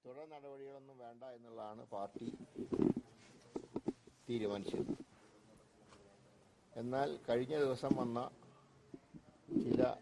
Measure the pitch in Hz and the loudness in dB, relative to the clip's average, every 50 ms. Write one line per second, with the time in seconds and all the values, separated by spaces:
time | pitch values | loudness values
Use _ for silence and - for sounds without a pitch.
0 | _ 127 127 139 156 156 156 147 139 139 139 139 139 139 139 139 135 135 135 127 | _ -12 -12 -12 -12 -12 -12 -12 -12 -12 -12 -10 -12 -12 -12 -14 -14 -16 -16 -14
1 | 123 117 120 120 127 131 123 117 117 117 113 113 107 107 107 113 127 117 - 98 | -14 -14 -14 -12 -14 -14 -14 -14 -14 -12 -10 -8 -8 -8 -8 -10 -10 -6 -4 -4
2 | 101 - - - 117 117 - - - - - - - - - - - - - - | -4 -4 -6 -6 -6 -6 -8 -8 -14 -14 -8 -8 -4 0 4 6 8 6 6 4
3 | - - - - - - - - - - - - - - - - - - - - | -2 -8 -20 -20 -20 -20 -20 -20 -20 -10 -10 -10 -10 -4 -6 -2 -2 -2 -4 -4
4 | _ - - - - - 120 117 107 101 101 101 98 - - - - - - - | _ -20 -20 -18 -6 -2 -2 0 2 2 0 0 -2 -2 -2 -2 0 -2 -2 -4
5 | - - - - - - - - - - - - - - - - - - - - | -4 -16 -18 -20 -20 -20 -20 -20 -20 -20 -20 -20 -20 -20 -20 -20 -20 -20 -20 -20
6 | - - - - - - - - - - - - _ - - 113 117 120 127 135 | -20 -20 -20 -20 -20 -20 -20 -20 -20 -20 -20 -20 _ -12 -8 -6 -4 0 2 2
7 | 143 151 147 - - - 117 120 127 131 156 151 143 135 127 120 - 135 135 135 | 2 0 0 -4 0 2 2 4 4 2 2 4 4 4 4 0 2 2 2 2
8 | 123 120 117 120 127 - - - - - - - - - - - - - - - | 2 0 0 -2 -2 -4 -8 -14 -20 -20 -20 -20 -20 -20 -20 -20 -18 -16 -16 -16
9 | - - - - - - - - - - - - - - - - - - - - | -16 -18 -20 -20 -18 -20 -20 -20 -10 2 2 2 4 6 6 6 6 4 4 -2